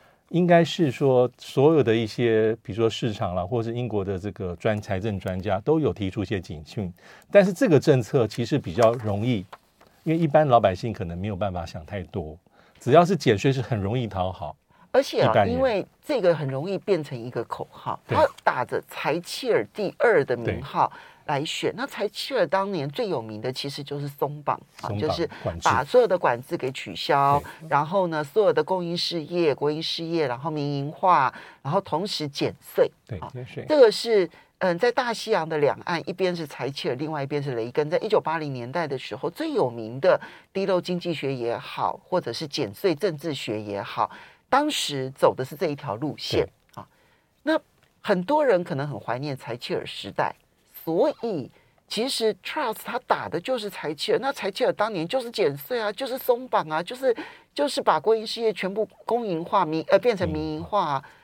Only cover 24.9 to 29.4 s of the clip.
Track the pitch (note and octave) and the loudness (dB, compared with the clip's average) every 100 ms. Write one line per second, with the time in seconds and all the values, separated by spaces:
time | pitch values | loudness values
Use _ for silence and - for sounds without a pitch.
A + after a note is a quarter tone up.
24.9 | G#2 D#3 - D#3+ - A2 E2 E3 A#2+ C#3+ | -2 -2 -2 -4 -4 -6 0 2 2 4
25.9 | B3 G#3+ F3+ D#3 A#2+ - E3+ C3 C3 - | 4 4 4 2 0 -4 -6 -6 -6 -10
26.9 | E2+ - C#3+ C#3 C#3+ - - D#3+ C#3+ D3+ | -6 2 4 6 4 0 -12 -2 0 2
27.9 | G3 F3 D#3 C#3+ A3 F#3+ D#3 D#3 F#3 E3+ | 0 0 -2 0 4 4 4 2 0 -2
28.9 | F3 - E3+ D3+ F3 | -4 -4 -4 -2 2